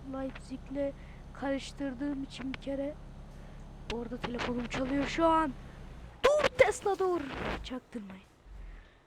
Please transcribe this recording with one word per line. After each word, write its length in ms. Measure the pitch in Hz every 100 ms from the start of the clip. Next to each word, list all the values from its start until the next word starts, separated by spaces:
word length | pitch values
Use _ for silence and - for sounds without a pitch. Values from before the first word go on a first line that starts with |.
| 269
Leipzig'le 840 | 262 269 - - 262 - 277 277 277 - - -
karıştırdığım 880 | - 269 269 - - 277 240 285 277
için 320 | 269 - 262
bir 60 | 254
kere. 340 | 277 269 277 302 - - - - - - - - -
Bu 80 | 226
arada 160 | 233 240
telefonum 500 | - 240 247 240 233
çalıyor 400 | - 262 277 269
şu 200 | - 330
an. 260 | 320 311 - - - - - - -
Dur 240 | 523 605 539 -
Tesla 400 | 415 415 415 381
dur. 220 | 381 349 269 - - -
Çaktırmayın. 580 | - 254 - 240 196 190 - - - - - - - -